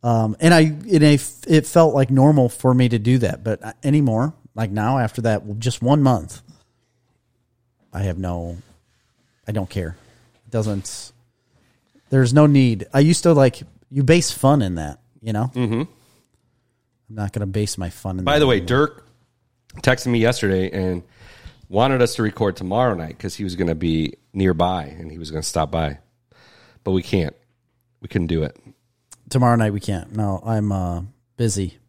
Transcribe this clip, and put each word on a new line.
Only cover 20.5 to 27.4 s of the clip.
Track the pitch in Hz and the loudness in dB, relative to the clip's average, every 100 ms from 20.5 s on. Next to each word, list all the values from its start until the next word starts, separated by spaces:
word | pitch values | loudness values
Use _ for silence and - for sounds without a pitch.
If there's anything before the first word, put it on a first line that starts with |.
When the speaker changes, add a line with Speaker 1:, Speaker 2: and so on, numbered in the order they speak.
| 95 92 | 0 -2
Speaker 2:
and | 98 92 90 - _ - - - _ - | -4 -4 -4 -10 _ -20 -20 -20 _ -6
wanted | 95 131 131 | 0 0 2
us | 120 | 0
to | - | 0
record | 107 - 104 87 | -4 0 -4 -2
tomorrow | 90 104 127 | -4 0 0
night | 92 80 - | -2 -8 -10
'cause | 98 | -12
he | - | -8
was | 101 87 | -8 -4
gonna | 87 | -2
be | 78 85 80 80 - _ | -2 0 0 -2 -8 _
nearby | 95 95 80 87 92 | 0 0 2 0 -2
and | 71 80 82 | -8 -14 -16
he | 80 | -14
was | 78 | -10
gonna | 78 | -8
stop | 78 82 78 | -4 -4 -2
by. | 80 78 69 _ _ _ _ _ _ _ _ | -2 -4 -6 _ _ _ _ _ _ _ _
But | - | -4
we | 92 | -4
can't. | - 98 78 - | 0 -2 -2 -8